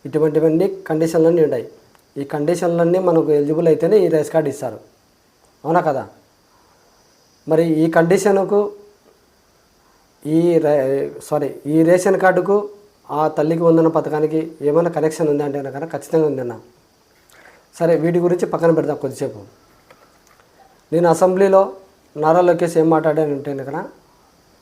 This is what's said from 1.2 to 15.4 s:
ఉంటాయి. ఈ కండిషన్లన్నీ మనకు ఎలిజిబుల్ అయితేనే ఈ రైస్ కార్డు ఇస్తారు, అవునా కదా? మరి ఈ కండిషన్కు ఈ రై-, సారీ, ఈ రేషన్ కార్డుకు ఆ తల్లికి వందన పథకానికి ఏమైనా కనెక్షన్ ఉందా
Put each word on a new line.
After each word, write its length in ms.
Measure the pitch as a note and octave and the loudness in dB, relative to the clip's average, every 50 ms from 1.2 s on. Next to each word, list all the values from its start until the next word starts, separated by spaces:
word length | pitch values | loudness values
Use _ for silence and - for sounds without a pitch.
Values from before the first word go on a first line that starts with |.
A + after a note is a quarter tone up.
| D#3+ E3 E3+ E3+ | 2 4 4 2
ఉంటాయి. 260 | D#3 C#3 C3 A#2 A2 - - - _ _ _ _ _ _ - | 2 0 0 -4 -8 -10 -16 -20 _ _ _ _ _ _ -12
ఈ 80 | C#3 C#3 | -12 -10
కండిషన్లన్నీ 720 | - D#3+ D3 D3 D#3+ F3 E3+ F#3 E3+ E3+ E3+ E3+ E3+ F3 F#3+ | -8 -6 -4 -2 -2 -2 -2 -2 -2 0 0 0 2 2 2
మనకు 340 | F#3 F3 E3 D#3+ C#3+ D3 | 2 2 2 2 2 2
ఎలిజిబుల్ 340 | D3 D3 C#3+ D3 D#3 E3 F3 | 2 2 2 0 0 0 2
అయితేనే 320 | E3 D3 - E3 E3 G#3+ G#3 | 2 2 2 2 2 2 4
ఈ 100 | F3+ E3 | 2 2
రైస్ 220 | D#3+ D#3 D3 - | 2 0 0 0
కార్డు 180 | - D#3+ D3 C#3 | -2 -2 -2 -2
ఇస్తారు, 300 | A#2+ - C3+ A#2+ G#2+ G#2+ - _ _ _ _ _ _ _ _ _ _ _ _ _ _ _ - | -6 -6 -8 -10 -10 -12 -20 _ _ _ _ _ _ _ _ _ _ _ _ _ _ _ -4
అవునా 160 | D3 E3 F3+ | 0 0 0
కదా? 280 | E3+ D#3+ C3+ B2+ G2+ G2 - _ _ _ _ _ _ _ _ _ _ _ _ _ _ _ _ _ _ _ _ _ _ _ _ _ - D3 | 0 0 -4 -4 -6 -12 -18 _ _ _ _ _ _ _ _ _ _ _ _ _ _ _ _ _ _ _ _ _ _ _ _ _ -6 -2
మరి 160 | D#3+ D#3 E3+ | 0 0 2
ఈ 260 | E3 D#3 D#3 D#3+ D#3+ | 2 2 0 0 2
కండిషన్కు 840 | E3 E3+ E3+ E3+ G3 G3 F#3+ G#3 G3 G3 F#3+ - G3+ G#3 G#3 G3+ - - - _ _ _ _ _ _ _ _ _ _ _ _ _ _ _ _ _ _ _ _ _ _ _ _ _ _ _ - | 2 2 2 4 2 2 2 2 2 0 0 0 0 0 -2 -2 -6 -14 -20 _ _ _ _ _ _ _ _ _ _ _ _ _ _ _ _ _ _ _ _ _ _ _ _ _ _ _ -6
ఈ 320 | D3 D#3 E3 E3+ F3 E3+ D#3+ | -2 0 2 2 4 2 2
రై-, 500 | D#3 D3 D3+ C#3+ C3 C3+ C#3 C#3 C#3+ C#3+ - - - | 2 2 2 2 2 0 -2 -2 -4 -6 -10 -12 -8
సారీ, 300 | - D3+ D3 C#3+ C3+ - - - | -4 -4 -2 -2 -4 -8 -10 -6
ఈ 160 | C#3+ D#3 D#3+ | 0 2 2
రేషన్ 380 | E3 E3 F3+ F3+ F3+ G#3 F#3+ E3+ | 4 4 4 2 2 0 0 2
కార్డుకు 480 | F#3+ F#3 F3+ F3+ E3+ G3 G3+ G#3 G#3 - - - _ _ _ _ _ - | 2 2 2 2 0 0 0 0 -2 -4 -14 -20 _ _ _ _ _ -8
ఆ 180 | C#3+ D3+ D#3 D#3 | -4 -2 -2 -2
తల్లికి 340 | D#3 D#3+ D3+ D#3+ E3+ E3 | -2 -2 -2 -2 0 2
వందన 260 | E3+ E3 E3 E3 D#3+ D#3+ | 4 4 4 6 4 2
పథకానికి 640 | D#3+ D#3 D3+ C#3+ D3+ D3+ D3+ D3+ D#3 D#3+ D#3+ E3 - - | 0 -2 -2 -2 -4 -2 -2 -2 -2 -2 -4 -6 -8 -4
ఏమైనా 280 | C#3 D3 D3 E3 E3+ E3+ | -2 0 0 0 0 0
కనెక్షన్ 380 | E3 D3+ D3+ D#3 D#3 - E3 D3 | -2 -2 -2 -2 -2 -2 -2 -2
ఉందా 160 | C#3+ C#3+ | 0 -2